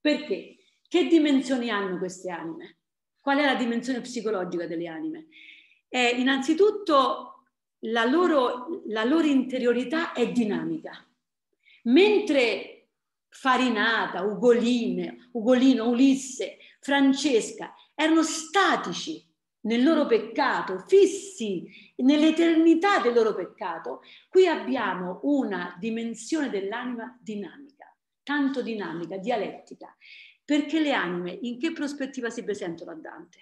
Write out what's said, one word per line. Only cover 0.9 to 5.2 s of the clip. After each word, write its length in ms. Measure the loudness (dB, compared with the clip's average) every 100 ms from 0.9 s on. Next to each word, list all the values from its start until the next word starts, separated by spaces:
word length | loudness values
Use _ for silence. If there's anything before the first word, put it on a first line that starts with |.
| 0 4
dimensioni 640 | 4 4 2 2 -4 -2
hanno 280 | -4 -4 -6
queste 320 | -8 -8 -12
anime? 480 | -10 -10 -12 -16 _ _ _ _ _
Qual 180 | -2 0
è 60 |
la 100 | 2
dimensione 460 | 0 -2 -4 -4 -6
psicologica 680 | -6 -8 -4 -4 -4 -6 -6
delle 220 | -8 -8
anime? 400 | -8 -10 -10